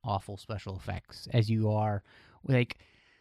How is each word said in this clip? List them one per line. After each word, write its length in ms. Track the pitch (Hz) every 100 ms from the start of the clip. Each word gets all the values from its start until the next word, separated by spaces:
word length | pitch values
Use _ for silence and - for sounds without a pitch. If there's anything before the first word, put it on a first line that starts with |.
awful 360 | 117 98 - 98
special 380 | - 104 - 95
effects 520 | - 92 - - -
as 180 | 120 110
you 200 | 110 107
are. 320 | 107 107 101 - - - -
Like, 340 | - 127 123 - - _ _ _